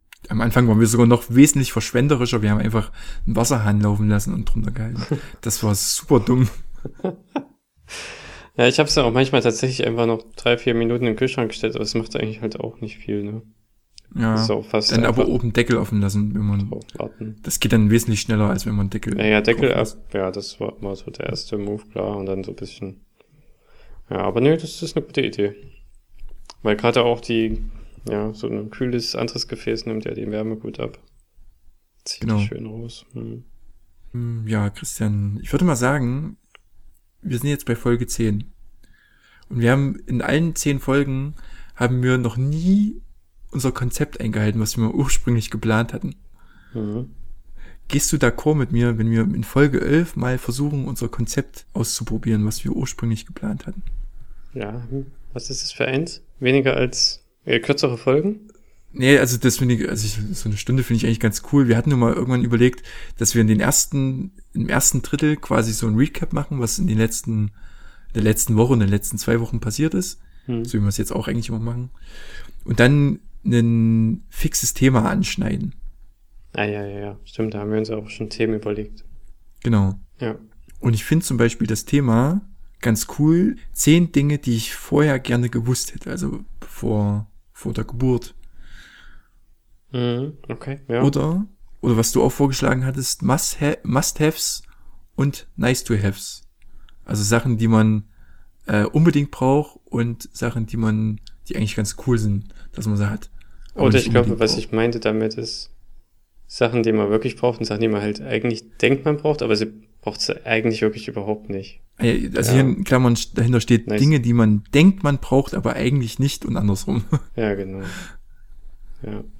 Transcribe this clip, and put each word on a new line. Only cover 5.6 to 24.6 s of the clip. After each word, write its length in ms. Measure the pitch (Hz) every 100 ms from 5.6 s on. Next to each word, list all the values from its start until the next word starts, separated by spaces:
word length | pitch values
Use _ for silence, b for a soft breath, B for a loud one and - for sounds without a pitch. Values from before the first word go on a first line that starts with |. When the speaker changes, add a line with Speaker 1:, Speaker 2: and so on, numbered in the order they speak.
Speaker 1:
war 120 | 110
super 460 | 98 - - - 127
dumm. 280 | 120 127 113 - - - - - 185 175 _ 277 - _ _ _ B B B B B B B -
Speaker 2:
Ja, 120 | 123
ich 100 | 131
hab's 160 | 147
dann 100 | 151
auch 80 | 120
manchmal 300 | 123 131 131
tatsächlich 440 | 120 113 131 127 120
einfach 200 | 117 113
noch 160 | 113 - -
drei, 200 | 120 120
vier 180 | 123
Minuten 320 | 117 117 120 120
im 100 | 107
Kühlschrank 340 | 131 131 113
gestellt, 240 | - 110
aber 80 | 110
es 120 | 107
macht 200 | 113 110 -
eigentlich 240 | 110 107
halt 200 | 113 -
auch 200 | 113 -
nicht 180 | 107 -
viel, 260 | - 104
ne? 180 | 104 110 - _ _ _ _ - -
Speaker 1:
Ja, 180 | - 113
Speaker 2:
Das 80 | 110
ist 60 | 110
auch 140 | 107
fast 280 | - 107 -
Speaker 1:
dann 120 | 113
aber 180 | 117 120
Speaker 2:
einfach 100 | -
Speaker 1:
oben 180 | 120 117
Deckel 240 | 120 117 113
offen 240 | 101 104
lassen, 340 | 98 104 104
wenn 80 | 101
man, 280 | 104 101 101
Speaker 2:
drauf 140 | - - -
warten. 400 | - - 110 -
Speaker 1:
das 160 | - -
geht 140 | 110
dann 180 | 113 104
wesentlich 300 | 113 117 104
schneller, 280 | - 107 101
als 160 | -
wenn 120 | 113 104
man 140 | 98
Deckel 280 | 110 - 104
Speaker 2:
Ja, 60 | 107
ja, 140 | 107
Deckel 300 | 110 113 131
Speaker 1:
drauf 60 | -
Speaker 2:
ab, 20 |
Speaker 1:
lässt. 180 | 107 - -
Speaker 2:
ja, 160 | 101 95
das 300 | 98 - -
war, 200 | 104 -
war 140 | 101
so 160 | 98 -
der 160 | - -
erste 320 | - - 107
Move, 240 | 101 104 -
klar, 260 | 101 101 101
und 100 | 95
dann 180 | 95
so 80 | 98
ein 40 | -
bisschen. 440 | - - 98 95 - b b b b b b b b b -
Ja, 100 | 95
aber 220 | 98 117
nö, 160 | 139
das 260 | 160